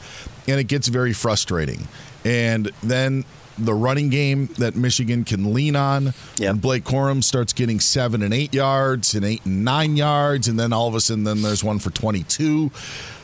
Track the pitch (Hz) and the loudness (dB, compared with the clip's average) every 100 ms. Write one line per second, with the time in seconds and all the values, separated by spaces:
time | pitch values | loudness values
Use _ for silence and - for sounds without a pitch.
0 | - - - - - 139 123 143 131 123 | -18 -16 -16 -8 -2 0 2 0 0 0
1 | 123 110 117 107 - 87 73 53 - - | 0 0 0 0 0 0 -2 -4 -10 -14
2 | - - 110 120 117 113 104 - 110 127 | -20 -6 -2 2 2 0 -2 -4 -2 0
3 | 135 135 127 - - - 110 107 123 139 | 2 0 -4 -12 -14 -4 0 2 2 2
4 | 147 135 143 139 135 - 117 113 123 - | 2 2 2 0 0 0 -2 2 0 2
5 | 117 120 113 101 101 117 151 143 139 139 | 0 0 0 0 0 2 2 2 2 2
6 | 139 123 - - 98 110 135 131 - 131 | 0 -4 -6 -2 0 2 2 0 0 0
7 | 139 135 - 131 117 - 120 107 - 139 | 2 2 2 0 0 0 0 0 0 0
8 | 123 110 104 117 147 135 135 135 135 127 | 0 0 0 0 0 0 2 2 2 2
9 | 101 107 101 110 95 95 113 143 156 147 | 0 0 0 0 -2 0 2 2 2 2
10 | 147 147 143 139 117 113 117 113 117 113 | 2 2 2 0 0 0 2 2 0 0
11 | - 113 107 107 107 101 107 104 95 - | 0 0 0 0 0 0 0 -2 -4 -4
12 | 110 101 76 - 156 151 156 - - - | -2 -2 -2 -2 0 0 -2 -6 -14 -14
13 | - - | -14 -18